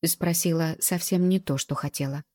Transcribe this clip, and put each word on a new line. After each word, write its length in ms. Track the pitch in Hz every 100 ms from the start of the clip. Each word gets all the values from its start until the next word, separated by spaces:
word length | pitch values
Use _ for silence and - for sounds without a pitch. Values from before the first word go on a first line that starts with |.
спросила 720 | 165 - 175 170 180 165 160 160
совсем 480 | - 180 - 185 180
не 100 | 190
то, 200 | - 139
что 180 | - 147
хотела 480 | 147 - 139 143 -